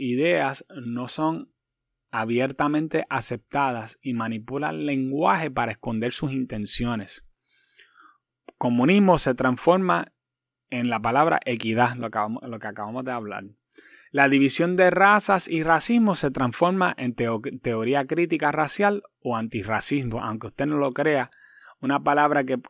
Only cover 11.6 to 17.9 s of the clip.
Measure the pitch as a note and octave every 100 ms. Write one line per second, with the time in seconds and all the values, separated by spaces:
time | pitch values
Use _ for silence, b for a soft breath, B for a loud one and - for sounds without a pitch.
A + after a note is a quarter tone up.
11.6 | A2+ A2 A#2+ B2 A2+ A2 G#2+ A2+ B2+ A2+
12.6 | G#2+ G#2 G#2 B2 B2+ B2 G#2 G2+ G2 -
13.6 | _ B B B B C#3 C#3 C#3 C#3 -
14.6 | E3+ F3+ F3+ F3 G3 G#3 - F#3+ - E3
15.6 | D#3+ E3 - A#3+ A3 E3+ D3 C3 B2 -
16.6 | F3 F#3+ F3+ - B2+ A#2 A#2 A2+ C3+ B2+
17.6 | B2+ A2+ A2+